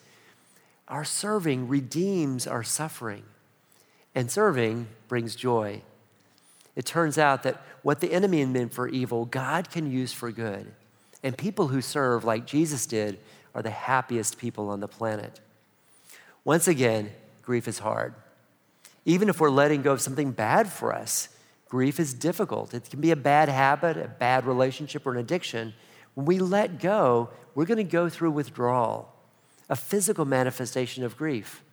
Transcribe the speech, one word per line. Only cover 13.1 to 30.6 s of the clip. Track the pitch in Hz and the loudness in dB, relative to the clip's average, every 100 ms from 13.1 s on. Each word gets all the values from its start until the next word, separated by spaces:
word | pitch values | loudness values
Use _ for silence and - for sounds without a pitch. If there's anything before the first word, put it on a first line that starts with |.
| 95 - - _ 120 | -6 -14 -20 _ -8
are | |
the | 110 | -8
happiest | 104 - 131 - 117 104 - | -6 0 0 0 -2 -2 -4
people | 120 110 104 | -8 -6 -6
on | 101 | -6
the | 101 | -8
planet. | - 113 107 107 - _ _ _ _ _ _ _ - - _ | -6 -4 -4 -8 -16 _ _ _ _ _ _ _ -20 -20 _
Once | - 160 170 | 0 2 4
again, | 151 123 110 104 - - _ | 4 4 2 -2 -10 -20 _
grief | - 120 113 | -4 -2 -2
is | 104 | -6
hard. | 107 113 120 120 - _ _ _ _ _ - _ - | -4 -4 -4 -8 -20 _ _ _ _ _ -20 _ 2
Even | 180 208 | 4 4
if | 175 | 4
we're | 156 | 4
letting | 135 147 147 | 6 4 4
go | 139 | 2
of | 131 | 0
something | - 135 139 | 0 -2 -2
bad | 117 110 160 214 | -2 2 2 2
for | - 117 | -2 -4
us, | - 110 - - - _ _ _ | -4 -4 -4 -6 -14 _ _ _
grief | 127 135 147 | 0 0 0
is | 156 | -2
difficult. | 123 156 180 170 107 107 | -2 -2 -2 -2 -4 -6
It | 120 - | -10 -10
can | 135 | -2
be | 160 | 2
a | 160 | 2
bad | 139 147 151 | 4 6 6
habit, | 131 135 143 170 160 | 4 4 4 2 0
a | - | -6
bad | - 123 131 123 | -2 2 2 2
relationship, | 127 131 131 147 147 139 | 2 2 0 -8 -6 -4
or | |
an | 123 | -4
addiction. | 120 175 - 117 113 110 - - - - | -2 -4 -4 -6 -8 -12 -20 -20 -16 -4
When | 143 | 2
we | 185 | 2
let | 180 202 214 156 | 4 2 0 -2
go, | 170 214 143 120 117 - - - | 0 2 4 4 2 -8 -10 -2
we're | 165 | 0
gonna | 226 | 0
go | 185 170 175 | 0 0 0
through | 160 165 | 0 0
withdrawal, | 151 127 110 123 127 110 110 107 - _ _ _ _ _ | 0 -4 -2 2 2 2 -2 -8 -20 _ _ _ _ _
a | 139 | -6
physical | - 202 185 185 143 | -2 -2 0 0 2
manifestation | 131 127 - | 2 2 -2